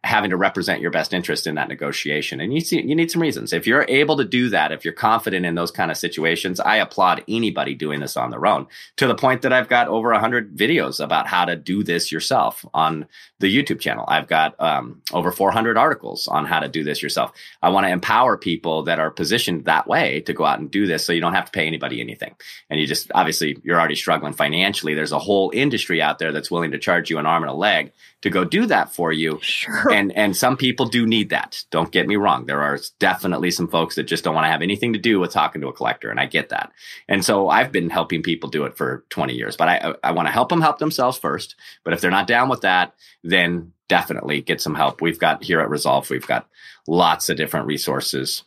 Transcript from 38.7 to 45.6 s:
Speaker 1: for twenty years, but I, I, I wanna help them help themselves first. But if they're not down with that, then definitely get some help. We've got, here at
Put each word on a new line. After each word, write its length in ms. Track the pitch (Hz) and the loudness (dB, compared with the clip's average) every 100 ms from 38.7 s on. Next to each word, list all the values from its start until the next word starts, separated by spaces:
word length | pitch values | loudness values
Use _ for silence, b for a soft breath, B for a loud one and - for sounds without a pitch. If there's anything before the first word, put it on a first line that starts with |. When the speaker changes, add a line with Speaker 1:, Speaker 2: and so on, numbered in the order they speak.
| - | -4
Speaker 1:
for 260 | 64 65 _ | -4 -4 _
twenty 240 | - 69 | -4 -4
years, 240 | 62 52 - | -4 -6 0
but 100 | 82 | 2
I, 100 | 87 | 2
I, 180 | 82 - - | 0 -2 -2
I 60 | |
wanna 200 | 85 80 | 0 0
help 160 | 110 127 | 0 2
them 140 | 170 | 2
help 180 | 156 151 | 2 2
themselves 380 | 156 - 127 127 | -4 0 0 0
first. 380 | 80 73 - - B B | -4 -4 -8 -16 B B
But 100 | - | -4
if 60 | 85 | 0
they're 100 | 90 | 2
not 180 | 95 95 | 2 2
down 200 | 120 127 | 2 2
with 140 | 123 | 0
that, 340 | 98 90 87 _ b b | 2 2 2 _ b b
then 480 | 82 92 87 87 85 _ _ | 0 2 4 0 -6 _ _
definitely 540 | 92 - 85 65 73 | 0 2 -6 -2 -4
get 200 | - 80 | -2 -4
some 140 | 80 76 | -2 0
help. 260 | 71 - | 0 0
We've 180 | 85 - | -2 0
got, 240 | 82 73 | 0 0
here 160 | 78 | 0
at 100 | 82 | 0